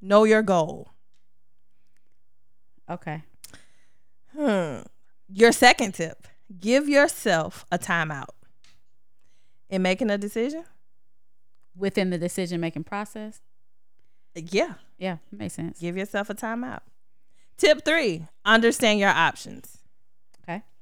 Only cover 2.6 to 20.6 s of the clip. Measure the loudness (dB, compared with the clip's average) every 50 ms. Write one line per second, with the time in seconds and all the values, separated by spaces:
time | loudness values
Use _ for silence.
2.6 | -20 -20 -20 -18 -12 -12 -12 -10 -10 -10 -10 -10 -12 -16 -20 -20 -20 -20 -20 -20
3.6 | -20 -20 -20 -20 -20 -20 -20 -20 -20 -20 -20 -20 -20 -14 -6 -2 0 2 2 2
4.6 | 0 -2 -6 -10 -12 -16 -20 -20 -20 -20 -20 -20 -18 -4 4 6 8 8 8 8
5.6 | 8 8 8 6 2 -4 -4 -6 -6 -8 -8 -12 -20 -20 -20 -20 -20 -18 -14 -6
6.6 | 0 2 2 2 4 4 4 4 4 4 0 -2 0 0 2 2 0 -2 -8 -12
7.6 | -8 -4 -4 -4 -2 0 -2 0 -2 -2 -6 -10 -12 -14 -16 -20 -20 -20 -20 -20
8.6 | -20 -20 -20 -20 -20 -20 -20 -20 -20 -20 -20 -20 -20 -20 -20 -20 -20 -20 -20 -20
9.6 | -10 -6 -2 0 2 2 2 2 0 0 0 -2 -4 -4 -4 -2 -2 -2 -4 -8
10.6 | -12 -14 -20 -20 -20 -20 -20 -20 -20 -20 -20 -20 -20 -20 -20 -20 -20 -20 -20 -20
11.6 | -20 -16 -8 -4 -4 -2 0 0 0 0 0 -2 -4 -4 -2 -4 -4 -4 -2 -2
12.6 | -4 -4 -4 -6 -8 -8 -8 -8 -8 -8 -10 -12 -12 -14 -14 -16 -20 -20 -20 -20
13.6 | -20 -20 -20 -20 -20 -20 -20 -20 -20 -20 -20 -20 -20 -18 -16 -14 -8 -2 0 0
14.6 | 0 0 -4 -12 -18 -20 -12 -8 -6 -6 -6 -6 -10 -14 -12 -10 -8 -8 -8 -8
15.6 | -8 -8 -8 -8 -8 -6 -4 -6 -6 -4 -4 -4 -4 -4 -6 -8 -6 -6 -6 -6
16.6 | -8 -8 -10 -12 -14 -18 -20 -20 -20 -20 -20 -20 -20 -20 -20 -20 -20 -16 -8 -2
17.6 | 2 2 2 2 2 0 0 0 0 -2 -4 -6 -8 -14 -14 -4 2 4 4 6
18.6 | 6 4 2 2 2 2 2 4 2 2 4 4 2 2 0 -2 -12 -16 -16 -16
19.6 | -18 -18 -20 -20 -20 -20 -20 -20 -20 -20 -20 -20 -20 -20 -20 -16 -12 -10 -10 -10